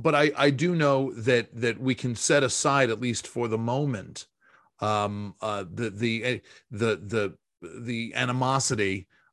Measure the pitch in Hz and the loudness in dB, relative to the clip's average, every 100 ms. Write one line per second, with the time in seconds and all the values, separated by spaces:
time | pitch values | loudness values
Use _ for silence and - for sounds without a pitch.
0 | 160 147 151 131 143 135 175 170 143 135 | 2 4 4 4 2 4 0 4 4 4
1 | 135 117 117 120 - 117 117 101 131 123 | 0 -2 2 2 2 -2 -2 0 -2 0
2 | 123 113 - 143 127 - 147 139 120 110 | -2 -2 2 4 4 2 2 4 2 2
3 | 123 110 - 120 117 110 117 135 143 104 | -2 -4 -6 -6 -2 -2 0 -2 -2 -4
4 | 90 - - _ _ _ _ - 107 107 | -8 -16 -18 _ _ _ _ -6 0 0
5 | 104 101 101 - 107 101 87 101 117 101 | 0 -4 -8 -6 -4 -4 -6 -6 -6 -2
6 | 117 113 123 120 _ - _ 107 113 92 | -2 -2 -2 -4 _ -20 _ -2 0 0
7 | 98 113 98 - _ _ 85 98 120 117 | -2 -2 -2 -6 _ _ -16 -12 -8 -6
8 | 117 120 123 127 127 135 - 113 98 95 | -6 -4 -2 0 0 0 0 0 0 -2
9 | - _ _ | -8 _ _